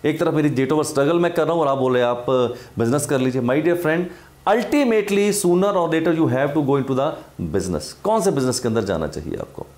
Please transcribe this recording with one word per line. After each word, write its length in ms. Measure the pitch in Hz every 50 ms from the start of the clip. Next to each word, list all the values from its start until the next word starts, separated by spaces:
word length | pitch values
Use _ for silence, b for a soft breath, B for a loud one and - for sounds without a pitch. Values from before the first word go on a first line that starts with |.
| -
एक 140 | 143 151 151
तरफ 140 | 175 160 151
मेरी 160 | 151 147 147
date 220 | 127 123 135 131
of 60 | 156 156
birth 100 | 147 -
struggle 300 | - 139 139 147 170 170
मैं 140 | 170 170 175
कर 120 | 165 156
रहा 80 | 147 170
हूँ 80 | 170
और 60 | 156
आप 100 | 139 135
बोले 240 | 131 127 127 127 123
आप 240 | 120 120 120 120 - - 131 127 123 113 B B B B B 110
business 260 | 117 117 127 147 147
कर 140 | - 147 131
लीजिए। 220 | 127 131 123 131
My 160 | 120 120 131 151 156
dear 120 | 175 170 175 -
friend, 220 | 156 160 170 180 175 B B B B B - - 180
ultimately 760 | 208 240 220 240 - 294 285 240 220 214 202 202 196 202 202 208 196 202
sooner 320 | - 175 175 180 190 202 202
or 160 | 185 170 160
later 220 | 160 160 160 175 160 160
you 100 | 160 131 120
have 180 | 131 143 143 147
to 100 | 156 143 131
go 80 | 139 139
into 180 | 127 127 131 127
the 100 | 139 156 147 B B B - - 90 80 76
business। 360 | 196 87 90 82 - - - - - -
कौन 180 | 196 220 226
से 100 | 180 196
business 280 | 143 139 127 127 120 -
के 80 | -
अंदर 160 | 120 110 113 104
जाना 240 | 95 95 78 78
चाहिए 300 | 73 - 78 76 80 82
आपको? 280 | - - - - - - - -